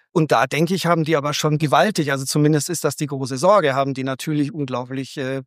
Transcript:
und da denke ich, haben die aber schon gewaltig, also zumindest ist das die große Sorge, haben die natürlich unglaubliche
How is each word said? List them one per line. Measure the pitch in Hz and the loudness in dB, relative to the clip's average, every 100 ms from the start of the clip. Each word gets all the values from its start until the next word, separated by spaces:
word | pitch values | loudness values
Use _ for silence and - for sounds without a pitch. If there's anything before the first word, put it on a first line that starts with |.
| _ | _
und | 170 151 | 0 2
da | 120 131 | 2 2
denke | 143 165 | 0 0
ich, | 185 170 | 0 0
haben | 170 | 0
die | 156 151 | 2 0
aber | 143 | 0
schon | 143 151 151 | -2 0 0
gewaltig, | 147 143 196 202 147 | 2 4 4 2 -2
also | 135 135 | -2 -2
zumindest | 151 151 151 143 | 2 4 2 0
ist | 160 | -4
das | 151 - | -4 -4
die | 147 | -6
große | 139 131 131 | -6 -6 0
Sorge, | 180 208 151 135 | 4 4 4 0
haben | 139 | -2
die | 131 | -2
natürlich | 131 131 - 151 143 | -6 -6 -4 -2 -2
unglaubliche | 151 135 123 127 135 131 - 131 135 | -4 -6 -6 -6 -8 -8 -8 -6 -6